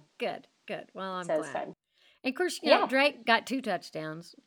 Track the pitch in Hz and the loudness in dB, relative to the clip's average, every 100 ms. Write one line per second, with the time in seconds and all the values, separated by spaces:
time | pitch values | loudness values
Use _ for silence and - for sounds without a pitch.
0 | _ - 208 - - _ - 185 - 185 | _ -8 -6 -6 -12 _ -10 -10 -10 -10
1 | 190 185 175 156 151 - - - _ _ | -8 -6 -2 -2 -2 -6 -8 -12 _ _
2 | _ _ 262 262 359 - 311 330 311 262 | _ _ -4 -2 -2 0 4 6 6 4
3 | 285 277 - 226 - 262 220 175 - 160 | 2 2 2 2 2 -4 -2 -4 -4 -10
4 | 156 160 175 - | -8 -10 -14 -18